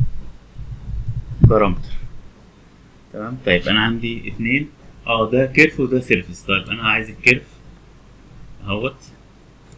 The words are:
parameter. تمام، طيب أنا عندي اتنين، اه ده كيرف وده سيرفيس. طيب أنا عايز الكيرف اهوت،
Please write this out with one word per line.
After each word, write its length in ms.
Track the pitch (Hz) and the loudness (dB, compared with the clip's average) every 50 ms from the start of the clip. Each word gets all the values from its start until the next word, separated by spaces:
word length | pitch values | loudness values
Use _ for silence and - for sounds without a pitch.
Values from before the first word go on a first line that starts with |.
| - - - - - - - - - - - - - - - - - - - - - - - - - - - - - | 2 0 0 -4 -6 -10 -14 -16 -20 -20 -16 -14 -14 -12 -12 -12 -10 -8 -8 -6 -6 -6 -6 -8 -8 -10 4 6 8
parameter. 460 | - 110 107 104 95 - - - - - - - - - - - - - - - - - - - - - - - - - - - - | 8 8 6 4 4 2 -2 -4 -4 -4 -4 -4 -6 -10 -14 -16 -18 -20 -20 -20 -20 -20 -20 -20 -20 -20 -20 -20 -20 -20 -20 -20 -16
تمام، 260 | - 104 107 117 127 127 - | -14 -12 -10 -10 -10 -6 0
طيب 220 | 101 90 87 - - | 2 2 2 2 0
أنا 120 | 104 107 | 0 2
عندي 480 | 110 113 117 117 117 117 117 107 - - | 2 0 0 -2 -4 -6 -6 -6 -8 -10
اتنين، 400 | 98 107 113 117 131 143 151 - - - - - - - - | -6 -4 -2 0 0 -2 -2 -6 -10 -20 -20 -20 -20 -12 -4
اه 240 | 117 117 113 110 107 | -2 0 2 2 2
ده 160 | 120 127 135 | 2 2 2
كيرف 340 | 131 131 147 156 151 - - | 2 4 4 4 4 4 -2
وده 200 | 131 120 127 127 | -2 0 0 -2
سيرفيس. 400 | 123 - 117 90 - - 87 - | 0 0 0 0 0 -8 -14 -12
طيب 280 | - - 98 95 92 98 | -4 -2 -2 -2 -2 -6
أنا 140 | 104 117 | -8 -4
عايز 280 | 113 110 110 110 110 107 | -2 0 0 -2 -4 -6
الكيرف 320 | 110 - - 120 127 147 - - - - - - - - - - - - - - - - - - - - - - - - - | -12 0 2 2 2 2 -2 -12 -20 -20 -20 -20 -20 -20 -20 -20 -20 -20 -20 -20 -20 -20 -20 -20 -20 -20 -20 -20 -18 -12 -8
اهوت، 320 | 101 98 107 120 135 131 - - - - - - - - - - - - - - - - | -6 -4 -4 -4 -6 -6 -10 -18 -20 -20 -20 -20 -20 -20 -20 -20 -20 -20 -20 -20 -20 -20